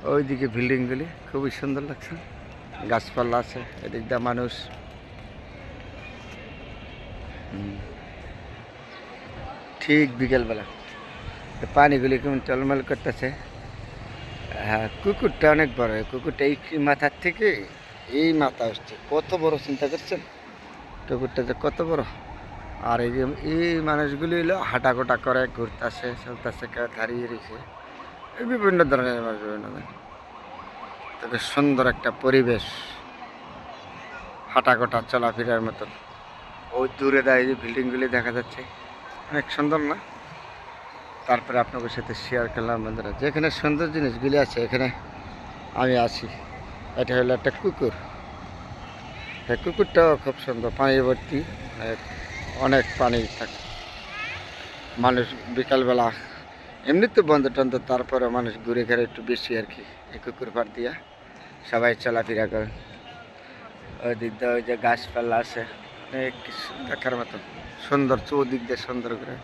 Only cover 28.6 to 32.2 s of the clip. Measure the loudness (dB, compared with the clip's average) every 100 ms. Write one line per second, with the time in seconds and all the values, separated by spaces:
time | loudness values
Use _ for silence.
28.6 | 6 8 8 8 4 2 -2 -4 -4 -6
29.6 | -6 -10 -12 -14 -16 -18 -16 -16 -16 -14
30.6 | -14 -14 -14 -14 -14 -12 -6 -4 -2 4
31.6 | 4 6 4 4 -2 2